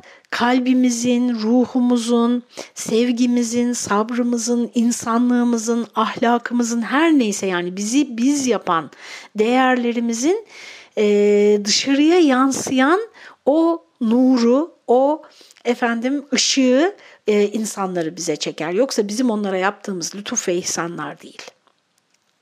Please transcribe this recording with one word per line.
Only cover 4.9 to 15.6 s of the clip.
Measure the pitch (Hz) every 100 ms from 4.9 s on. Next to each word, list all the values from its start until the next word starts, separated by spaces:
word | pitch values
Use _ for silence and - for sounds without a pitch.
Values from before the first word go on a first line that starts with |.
| 233 233 226 247 247 240 233 220 233 214 -
ahlakımızın, | 220 - 233 240 - 240 226 233
her | 202 262 330
neyse | 294 220 196 190
yani | 175 175 185
bizi | 208 269 285 226
biz | 254 294 262
yapan | 196 - 165 139 - - - - 208
değerlerimizin, | 220 254 262 254 240 233 233 226 285 440 - - - - - -
e, | 208 208 208 208 208 208
dışarıya | 208 - 269 277 302 359
yansıyan | 302 254 269 262 - 262 269 381 453 - - - -
o | 311 330 339 _ -
nuru, | 220 240 262 254 233 262 330 - -
o | 247 277 302 - - - _